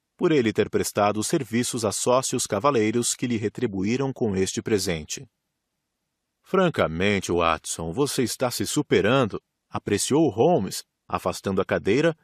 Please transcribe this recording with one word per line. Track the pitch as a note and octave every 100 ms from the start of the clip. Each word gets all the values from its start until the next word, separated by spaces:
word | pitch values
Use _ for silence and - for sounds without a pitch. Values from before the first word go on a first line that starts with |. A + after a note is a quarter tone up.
| _ _
por | F3
ele | D#3 A2+
ter | G#2 G2
prestado | G#2 F2+ - G#2 G#2
serviços | G#2+ E3+ B2+ A2+ A#2+ B2
a | G#2+
sócios | - - B2+ - B2+ -
cavaleiros | G2+ C#3 B2+ G#2+ A#2 A#2+ -
que | B2+
lhe | A2+
retribuíram | G2+ - B2 F#2+ G2 B2+ C3+
com | B2+ A#2 F#2+
este | F#2+ -
presente." | - G#2+ F#2+ E2 D2+ - - _ _ _ _ _ _ _ _ _ _ _
"Francamente, | _ F#3+ F3+ - E2+ D#2+ G2 G2 -
Watson, | F2 E2 D#2 - - E2
você | F2+ C#3+ -
está | A#2 - B2
se | - G2+
superando", | - C#3+ A2 F#2+ C3+ A2+ F#2 - _ _
apreciou | - - G2+ - C#3 D#3+
Holmes, | G2+ C#3+ E3+ F#2+ - - _ -
afastando | F2+ F#2 F2 G2+ F#2+
a | F#2
cadeira | F#2+ E2+ A#2+ E3 D#3+